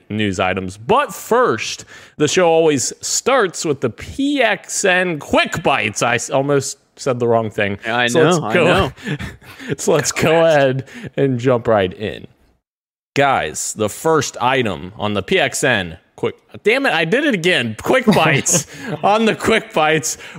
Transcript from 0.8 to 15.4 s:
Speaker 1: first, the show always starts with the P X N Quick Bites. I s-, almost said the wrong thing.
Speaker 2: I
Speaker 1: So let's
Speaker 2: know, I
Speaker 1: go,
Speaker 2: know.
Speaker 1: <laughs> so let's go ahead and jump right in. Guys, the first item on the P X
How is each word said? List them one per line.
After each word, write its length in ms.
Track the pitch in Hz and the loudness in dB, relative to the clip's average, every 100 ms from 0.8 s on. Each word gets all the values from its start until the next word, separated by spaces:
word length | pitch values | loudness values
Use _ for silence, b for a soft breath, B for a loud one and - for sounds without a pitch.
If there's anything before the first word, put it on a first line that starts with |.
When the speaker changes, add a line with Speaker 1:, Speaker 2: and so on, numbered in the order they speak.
| 117 240 262 | 0 0 0
Speaker 1:
first, 720 | - - 233 233 113 - - - B B - | -8 0 2 2 0 -4 -10 -14 B B -2
the 140 | 147 | 0
show 180 | 185 175 | 4 4
always 460 | 165 165 143 - - - | 4 4 2 -2 -6 -4
starts 600 | - - 269 190 - 165 | -2 2 2 0 -2 -4
with 160 | 135 | -2
the 80 | 123 | -2
P 520 | - - - 277 285 | -6 -12 -4 -2 0
X 440 | 226 190 - - 202 | 0 0 -6 -2 0
N 340 | 180 180 156 | 2 0 -4
Quick 420 | - 285 320 - | -2 0 0 -2
Bites. 380 | 165 131 107 98 | 0 0 -2 -2
I 140 | 123 117 | 0 0
s-, 140 | - | 0
almost 480 | 139 139 143 131 - _ - | -2 0 0 -2 -10 _ -8
said 220 | 143 123 | -4 -2
the 80 | 120 | 2
wrong 220 | 113 110 | 2 0
thing. 280 | - 101 98 113 | -2 -2 -2 -2
Speaker 2:
I 220 | 120 120 | 0 2
Speaker 1:
So 140 | 123 | 4
let's 160 | 156 175 | 4 2
Speaker 2:
know, 80 | 110 | 2
I 80 | |
Speaker 1:
go, 100 | 180 156 | 2 2
Speaker 2:
know. 260 | 180 151 - 226 147 B B | 2 0 -4 -8 -8 B B
Speaker 1:
<laughs> 400 | B B 262 - | B B -10 -4
so 140 | - | 0
let's 220 | 160 - | 0 0
go 320 | - - 165 165 | 0 2 4 4
ahead 420 | 151 139 131 - 240 220 - | 4 4 0 -6 -14 -10 -2
and 220 | 139 123 | 0 2
jump 280 | 127 123 117 | 2 2 2
right 240 | 110 92 | 2 2
in. 340 | 92 104 58 - _ _ _ _ _ _ _ _ - | -2 -8 -8 -14 _ _ _ _ _ _ _ _ 0
Guys, 580 | 139 117 78 76 - | 2 0 -2 -6 -10
the 140 | - 107 | -4 -4
first 480 | - 160 156 - - | -2 0 0 0 -2
item 500 | 120 135 113 82 90 - | 0 0 0 -4 -10 -6
on 160 | 104 | -4
the 100 | 101 | -4
P 160 | - | 0
X 240 | 190 | 0